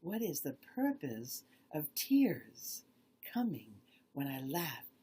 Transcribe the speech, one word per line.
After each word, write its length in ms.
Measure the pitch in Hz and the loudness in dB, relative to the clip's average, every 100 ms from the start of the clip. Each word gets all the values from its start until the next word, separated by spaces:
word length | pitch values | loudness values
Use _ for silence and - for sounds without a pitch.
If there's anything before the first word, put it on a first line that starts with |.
What 200 | 165 214 | -4 -2
is 200 | 226 151 | 0 -2
the 160 | - - - - | -4 -6 -10 0
purpose 680 | 269 277 139 113 120 - - - _ | 0 0 -4 -6 -6 -10 -12 -20 _
of 200 | 156 151 - | -4 -4 -4
tears 880 | - 277 269 151 - - - - - - _ _ - | 6 8 8 4 -4 -14 -10 -10 -12 -20 _ _ -6
coming 400 | - 240 143 107 104 - - _ | 0 0 0 -6 -20 -20 -20 _
when 140 | - 139 | -4 -2
I 140 | 135 | -2
laugh 440 | 135 156 170 120 - - | -2 -2 -2 -4 -12 -20